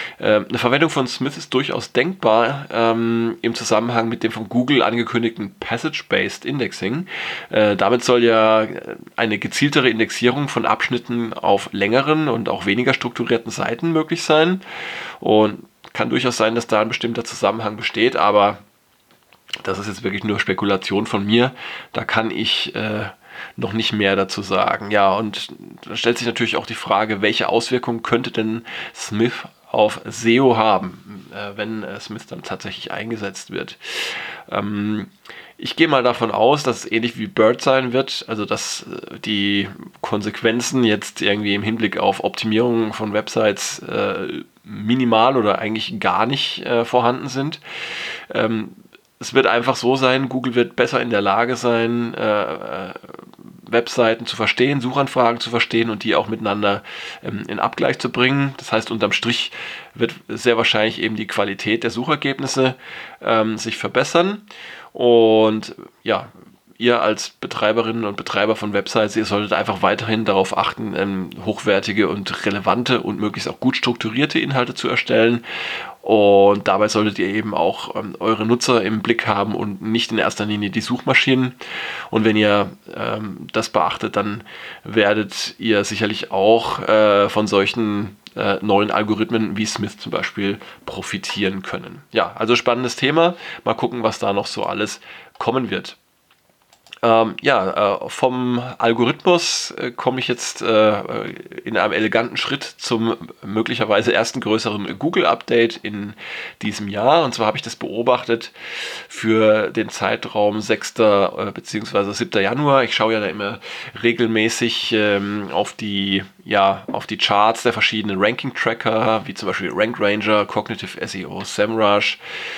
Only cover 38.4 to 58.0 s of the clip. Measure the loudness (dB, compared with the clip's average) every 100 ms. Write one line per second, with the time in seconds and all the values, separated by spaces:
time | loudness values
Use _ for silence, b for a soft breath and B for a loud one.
38.4 | -4 -4 -4 -8 -10 -14 -12 -12 -4 -2
39.4 | 0 0 -2 -8 -18 -10 -4 -2 -4 0
40.4 | 2 2 0 2 2 2 -2 -4 0 0
41.4 | 0 0 0 0 -2 0 0 0 -2 -4
42.4 | 0 2 2 2 0 -2 -2 -2 -2 0
43.4 | 2 0 -4 -8 -8 -4 -2 -2 -6 -8
44.4 | -12 _ -16 -8 0 2 4 6 6 6
45.4 | 2 2 -2 -4 -6 -4 0 2 2 0
46.4 | -2 -4 -2 0 2 2 2 0 -4 -4
47.4 | -4 -6 B B B B B B B -2
48.4 | 0 0 -4 -12 -20 -20 _ -16 0 4
49.4 | 6 4 2 0 2 4 4 2 0 -2
50.4 | 0 2 2 2 2 2 0 0 2 2
51.4 | 2 0 0 2 2 0 -2 -2 0 0
52.4 | 0 -4 -8 -8 -10 -12 -16 -18 -20 -20
53.4 | -20 -20 -2 0 0 2 2 2 -2 -4
54.4 | -2 2 2 2 -2 0 0 2 2 2
55.4 | -2 -2 0 0 0 -2 0 0 0 -4
56.4 | -4 0 0 0 B B B B -10 -8
57.4 | -6 -2 -2 0 0 0